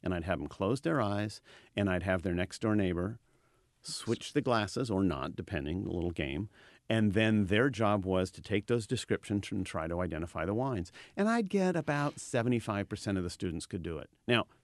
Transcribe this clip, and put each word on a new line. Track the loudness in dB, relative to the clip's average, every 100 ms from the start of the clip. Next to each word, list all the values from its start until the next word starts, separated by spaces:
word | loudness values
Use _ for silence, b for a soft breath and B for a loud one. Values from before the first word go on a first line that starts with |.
And | 0
I'd | -2 0
have | -2
'em | -2
close | -2 -2 0
their | 0 0
eyes, | 0 0 -4 -8 B B B 0
and | 2
I'd | 2
have | 2 0
their | 2 0
next | -2 -2
door | 0 2
neighbor | 2 0 -2 -6 _ _ _ _ _ _
switch | -12 -8 -4 -4 -2
the | -2
glasses | 2 2 2 -2 0
or | 2
not, | 2 2 -4 -8
depending, | -4 -4 -2 -4 -2
a |
little | -2 -2
game. | -2 -4 -2 -6 B B B _
And | 2 4
then | 4 4 4 4
their | 4 4
job | 4 2 2
was | 2 2 0
to | -4
take | -2 -2 2
those | -2 0
descriptions | -4 -2 -4 0 -2 0
and | -4 -4
try | -4 -2
to | -2
identify | -2 -4 -6 -4 -2
the | 0
wines. | -2 -4 -6 B B -2
And | 0
I'd | 0 0
get | 2 2 0
about | 0 0 0 -4
seventy-five | -4 0 2 0 0 -2 -2
percent | -4 -2 -2
of |
the | -2
students | -4 -4 -4 -6
could | -6
do | -6 -8
it. | -10 _ 0
Now, | 2 0 b